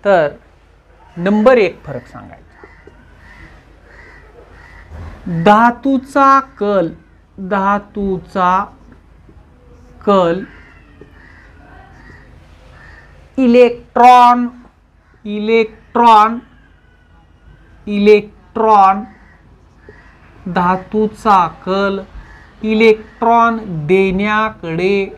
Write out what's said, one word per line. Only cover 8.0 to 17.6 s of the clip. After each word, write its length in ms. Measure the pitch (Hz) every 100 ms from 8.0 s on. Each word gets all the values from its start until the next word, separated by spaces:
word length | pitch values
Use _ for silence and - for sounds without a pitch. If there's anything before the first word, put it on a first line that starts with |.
| 196 185 - 196 180 185 208 - - - _ _ - - _ _ _ - - -
कल 380 | - 196 170 180 - - - - _ - - - - - - - - - - - - - - - - - - - - - - - - -
इलेक्ट्रॉन, 1120 | 254 240 240 240 - 262 247 247 240 247 240 - - _ _ _ _ _
इलेक्ट्रॉन, 1120 | 208 208 214 226 220 - - 233 240 220 214 233 - _ _ _ _ _ _ _ _ _ - -